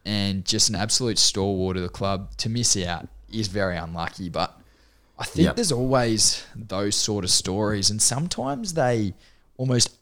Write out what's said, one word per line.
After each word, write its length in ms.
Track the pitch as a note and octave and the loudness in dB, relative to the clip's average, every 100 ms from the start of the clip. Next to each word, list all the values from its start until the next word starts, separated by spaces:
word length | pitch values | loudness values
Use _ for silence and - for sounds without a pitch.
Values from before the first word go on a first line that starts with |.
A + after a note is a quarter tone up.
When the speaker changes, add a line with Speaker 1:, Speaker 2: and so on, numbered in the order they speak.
Speaker 1:
and 400 | G2+ G#2 G2+ G2 | -4 0 0 0
just 240 | - G#2+ - | 0 2 2
an 60 | F#2 | 0
absolute 420 | G#2 - A#2+ F#2+ | 0 0 2 2
stalwart 580 | - G2+ G2 F#2+ F#2 F#2 | 2 2 0 2 0 -2
of 60 | |
the 60 | F2+ | -4
club. 480 | - G2 G2 G2 - | -2 -2 -2 -6 -6
To 100 | A2+ | -4
miss 280 | A#2+ A2+ G2+ | 0 2 2
out 320 | F2 E2+ - - - | 0 -6 -8 -18 -10
is 160 | A2 G2+ | -6 -4
very 280 | G2+ F#2+ E2+ | -2 -2 -2
unlucky, 520 | E2 E2+ F2 - F2+ | -6 -6 -6 -6 -6
but 280 | D#2 F2 - - _ _ _ _ - | -4 -4 -6 -20 _ _ _ _ -12
I 60 | |
think 220 | - - F3+ | -4 2 2
Speaker 2:
Yep. 100 | - | 2
Speaker 1:
there's 160 | F#3+ | 0
always 720 | A#2+ C3 C3 A#2 A2 - - - | 0 2 4 4 4 2 2 -6
those 400 | A2 A2 F#2 G2+ | -14 -8 -2 0
sort 300 | - - G#2 | 0 0 0
of 60 | F2 | 2
stories, 600 | - G2 G2 G#2 G2+ G2 | 2 2 0 0 2 0
and 100 | G#2 | 2
sometimes 760 | - B2 F3 A#3 C4 C4+ G#3 | 2 2 -2 -4 -4 -4 -4
they 400 | D#3+ B2 A#2 G2 - - _ _ - | 0 2 2 0 -4 -16 _ _ -4
almost 340 | C3 A#2+ - - | 0 2 2 0